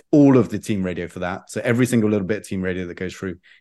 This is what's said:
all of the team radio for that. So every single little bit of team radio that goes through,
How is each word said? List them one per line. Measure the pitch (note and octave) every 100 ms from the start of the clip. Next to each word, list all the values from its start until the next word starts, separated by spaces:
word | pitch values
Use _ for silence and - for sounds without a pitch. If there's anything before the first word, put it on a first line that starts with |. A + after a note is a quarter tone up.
| _
all | D3+ C#3 B2+
of | G2
the | G2+
team | - G#2
radio | F#2 F2 F2
for | F2+
that. | F2+ F#2+ -
So | A2+
every | B2+ A#2+ B2
single | A#2+ G#2+
little | G#2 F2+
bit | G#2
of | -
team | F#2+
radio | F#2 F#2 F2
that |
goes | E2 F2+
through, | - F#2+ E2+ _ _